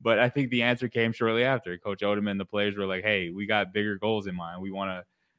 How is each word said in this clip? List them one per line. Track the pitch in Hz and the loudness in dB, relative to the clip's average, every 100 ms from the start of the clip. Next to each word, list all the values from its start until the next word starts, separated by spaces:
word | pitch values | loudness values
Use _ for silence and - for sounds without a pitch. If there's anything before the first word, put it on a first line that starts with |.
but | 113 110 | 2 4
I | 123 | 4
think | 143 131 | 2 0
the | 123 | 2
answer | 120 123 123 | 2 2 0
came | 117 113 | 2 0
shortly | 113 113 113 | 2 2 4
after. | 127 127 90 87 | 2 0 -2 -8
Coach | 104 98 | -6 -2
Odom | 104 104 104 | 0 0 0
and | 98 | -2
the | |
players | 92 104 104 101 | -4 -2 -2 -2
were | 95 | -4
like, | 92 | -2
"Hey, | 107 101 87 | 0 0 0
we | 92 101 | -4 0
got | 107 95 | 0 0
bigger | 104 104 98 | -2 -2 -2
goals | 104 110 98 | 0 -2 -2
in | 90 | -6
mind. | 85 90 | -8 -10
We | 98 | -8
wanna, | 95 98 92 87 _ _ | -6 -6 -6 -12 _ _